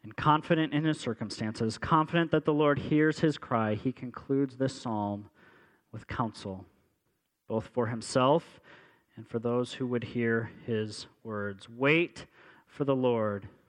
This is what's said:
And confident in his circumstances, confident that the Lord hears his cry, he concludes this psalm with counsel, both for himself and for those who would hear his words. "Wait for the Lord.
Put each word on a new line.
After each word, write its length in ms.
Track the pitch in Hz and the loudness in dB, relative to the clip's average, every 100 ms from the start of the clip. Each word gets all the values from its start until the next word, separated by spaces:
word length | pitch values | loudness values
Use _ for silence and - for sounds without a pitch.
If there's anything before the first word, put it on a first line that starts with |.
And 120 | 107 - | -14 -2
confident 580 | 156 151 - 165 156 | 4 4 4 0 2
in 120 | 147 156 | 0 0
his 140 | 151 | -2
circumstances, 760 | - 110 107 - 110 110 110 110 | -4 -6 -8 -6 -6 -2 -4 -2
confident 540 | - 160 156 170 165 | 2 2 4 0 2
that 140 | 156 151 | 2 2
the 80 | |
Lord 260 | 151 151 139 | 4 4 4
hears 400 | 131 151 156 151 | 2 4 4 4
his 180 | 160 143 | 0 0
cry, 380 | - 117 110 107 | -2 0 2 0
he 160 | 131 | -4
concludes 640 | - 127 - - 139 139 120 | -6 -12 -12 -2 0 0 -2
this 240 | 131 - | -4 -2
psalm 480 | 127 107 101 101 104 _ - - _ _ _ | -6 -2 -2 -4 -10 _ -20 -20 _ _ _
with 160 | 113 - | -18 -12
counsel, 580 | - 117 - 101 95 - _ _ _ _ _ _ _ _ | -4 -4 -4 -10 -10 -14 _ _ _ _ _ _ _ _
both 200 | 113 - | -4 -2
for 200 | - 113 | -2 -2
himself 760 | 113 - 135 127 160 - - - - - _ _ - | -4 0 4 4 4 0 -20 -20 -20 -20 _ _ -18
and 100 | 113 | -8
for 120 | 117 | -4
those 340 | 117 120 123 | -2 -2 -2
who 140 | - 127 | -6 -4
would 180 | 123 117 | -4 -4
hear 460 | 123 117 117 113 - - | -2 2 2 -2 -10 -4
his 420 | 110 107 104 - _ | -2 -2 -8 -14 _
words. 440 | 113 104 101 98 - | -10 -6 -6 -8 -16
"Wait 580 | 117 135 160 175 - - _ - - _ | 0 4 4 2 -6 -20 _ -20 -20 _
for 180 | - 139 | -4 0
the 100 | 135 | 2
Lord. 520 | 127 117 107 101 - - | 2 2 0 -2 -8 -20